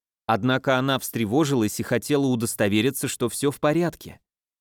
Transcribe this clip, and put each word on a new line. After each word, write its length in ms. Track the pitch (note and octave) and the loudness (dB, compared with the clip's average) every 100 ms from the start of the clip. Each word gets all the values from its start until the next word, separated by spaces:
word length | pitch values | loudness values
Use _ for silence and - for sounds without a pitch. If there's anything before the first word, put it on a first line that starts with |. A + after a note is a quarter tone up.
| _ _ - | _ _ -2
Однако 520 | A2 B2+ C3 C#3 B2+ | 0 2 0 2 0
она 200 | C3+ C3 | 2 -2
встревожилась 840 | - A#2 G#2 C3 D3 C3+ G#2+ - | -2 -2 0 2 2 2 0 -2
и 20 | |
хотела 440 | G#2+ A#2+ - C#3+ C#3 | -2 -2 0 0 2
удостовериться, 840 | A#2+ A#2 - G#2 G#2+ B2+ C#3 C3+ | 0 -2 0 2 2 2 0 -6
что 200 | - A#2+ | -4 -4
всё 220 | - C#3+ | -2 -2
в 100 | - | 0
порядке. 600 | D3 E3 E3+ - - - _ _ _ _ | 0 2 0 -4 -14 -20 _ _ _ _